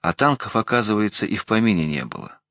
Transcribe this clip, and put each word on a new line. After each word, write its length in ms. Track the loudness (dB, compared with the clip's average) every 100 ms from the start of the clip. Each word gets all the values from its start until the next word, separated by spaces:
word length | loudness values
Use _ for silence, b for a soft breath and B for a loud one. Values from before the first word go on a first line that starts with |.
А 120 | -2
танков, 420 | 2 2 2 -2 -2
оказывается, 680 | 0 0 2 2 0 -2 -4
и 100 | -4
в 100 | 0
помине 400 | 2 4 2 0
не 200 | -4 -6
было. 340 | -12 -14 -18 _